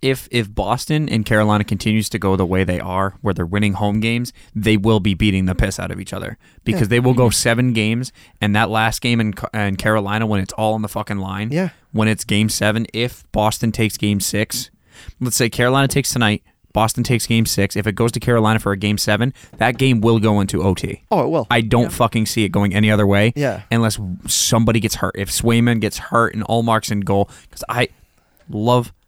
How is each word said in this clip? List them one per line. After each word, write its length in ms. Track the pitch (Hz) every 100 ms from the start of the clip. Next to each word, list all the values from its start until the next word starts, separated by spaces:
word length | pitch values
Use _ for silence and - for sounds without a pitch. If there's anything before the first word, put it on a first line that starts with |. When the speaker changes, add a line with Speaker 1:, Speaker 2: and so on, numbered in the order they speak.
Speaker 1:
If, 280 | 135 131 -
if 220 | 120 104
Boston 560 | 107 98 120 - 156 156
and 160 | 113 107
Carolina 400 | 110 107 107 104
continues 420 | 98 - 107 107
to 100 | 107
go 180 | 98 95
the 80 | 90
way 180 | 92
they 160 | 92 90
are, 380 | - 92 98 -
where 120 | -
they're 120 | 87 85
winning 280 | 101 107
home 260 | 95 104 104
games, 320 | 113 117 120 - - -
they 220 | 107 107
will 240 | 101 110
be 120 | 98
beating 320 | 92 107 95 92
the 80 | 90
piss 220 | 101 95
out 140 | 92
of 80 | 95
each 140 | 92
other 240 | 98 - 104 _ -
because 200 | - 139
Speaker 2:
Yeah. 40 | 107
Speaker 1:
they 120 | 120
will 120 | 123
go 120 | 123 123
Speaker 3:
Mm-hmm. 60 |
Speaker 1:
seven 400 | - 120 117 127
games, 400 | 113 107 117 127 - - _
and 160 | 107 104
that 140 | 110
last 320 | 110 113 107
game 180 | 120 117
in 140 | 110
Ca-, 160 | 95 -
in 220 | 107 101 95
Carolina 500 | 107 110 98 107 113
when 140 | 104
it's 140 | 92
all 200 | - 110
on 100 | 110
the 40 | 107
fucking 300 | - 107 101
line, 320 | 95 95 107
Speaker 2:
Yeah. 180 | 147 185 - _
Speaker 1:
when 160 | 107 110
it's 160 | 107
game 240 | - 104 107
seven, 400 | - 104 107 107
if 360 | 107 120 - -
Boston 400 | - 107 - 117
takes 240 | 107 110 -
game 240 | 107 101
six, 480 | - 101 107 120 127 _ _ - - -
let's 160 | 123 -
say 140 | 117
Carolina 400 | - 123 131 139
takes 200 | - 131
tonight, 320 | - 110 107 _ _ _
Boston 320 | - 110 -
takes 240 | 120 120 -
game 180 | 113 110
six. 300 | - 98 -
If 100 | 107
it 80 | 95
goes 180 | 117
to 80 | 117
Carolina 380 | - 120 107 110
for 120 | 101
a 60 | 98
game 200 | 104 104
seven, 360 | - 104 123 - - -
that 200 | 113 117
game 220 | 131 120
will 200 | 110 113
go 200 | 107 104
into 240 | 98 92
O 120 | 92 90
T. 280 | 90 - _
Speaker 2:
Oh, 140 | 202 135
it 40 |
will. 160 | 160 110
Speaker 1:
I 80 | 120
don't 240 | 113 120
Speaker 3:
Yeah. 60 | 117
Speaker 1:
fucking 360 | - 117 117 110
see 180 | - 104
it 40 |
going 200 | 95 101
any 160 | 95 107
other 160 | 107 101
way 280 | 101 107 120
Speaker 2:
Yeah. 280 | 143 92 -
Speaker 1:
unless 300 | 117 113 110 101 90 -
somebody 520 | - - 117 113 113
gets 160 | 107 -
hurt. 200 | 92 -
If 120 | 98
Swayman 520 | - 117 117 120 113
gets 160 | 104 -
hurt 360 | - 117 113 -
and 100 | 110
Ullmark's 440 | 117 117 110 -
in 120 | 101
goal, 240 | 95 98 101 - -
'cause 140 | - -
I 220 | 113 123 _ _ _ _ _ _
love 440 | 107 110 123 117 -